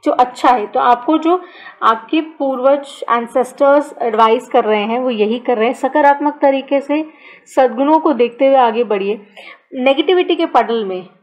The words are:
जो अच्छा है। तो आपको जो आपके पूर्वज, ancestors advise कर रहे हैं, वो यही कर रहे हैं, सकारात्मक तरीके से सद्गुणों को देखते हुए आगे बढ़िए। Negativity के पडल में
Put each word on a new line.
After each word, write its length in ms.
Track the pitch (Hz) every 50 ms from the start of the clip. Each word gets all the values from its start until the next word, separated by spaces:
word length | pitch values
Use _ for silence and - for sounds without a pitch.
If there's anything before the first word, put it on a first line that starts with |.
| _
जो 80 | 302
अच्छा 380 | - - 254 247 - - - 285
है। 180 | 254 247 208
तो 120 | 208 - 254
आपको 380 | 262 247 240 240 - - 320
जो 240 | 311 311 320 349 359 359 - - - - - - _ -
आपके 380 | 214 226 220 - - - 320
पूर्वज, 840 | 311 320 - _ 285 269 262 247 247 269 277 285 277 - - - - -
ancestors 840 | 233 240 233 226 - 262 247 247 - - 294 277 285 294 285 294 - -
advise 460 | - 233 214 214 226 220 226 247 247
कर 160 | - - 247 226
रहे 200 | 214 214 208 202
हैं, 160 | 220 226 247
वो 100 | 254 254
यही 300 | 240 208 208 214 226 247
कर 180 | 247 - 247
रहे 100 | 214 220
हैं, 60 | 240 277
सकारात्मक 640 | - - 262 262 302 294 285 285 285 294 294 294 294
तरीके 400 | 302 277 269 269 269 269 277 277
से 240 | 277 - 285 302 311 311 - _ - - - - _ _ -
सद्गुणों 440 | - 262 247 220 226 277 285 311 320
को 140 | 320 339 285
देखते 340 | 220 240 233 240 - 277
हुए 80 | 269 269
आगे 280 | 269 247 233 214 226 240
बढ़िए। 440 | 208 214 196 196 196 208 202 - _ _ - - - - _ _ _ -
Negativity 640 | 269 247 269 269 269 330 339 370 359 359 - 349
के 100 | 302 330
पडल 400 | 320 - 262 233 214 233 233 214
में 220 | 190 185 180 180 - _ _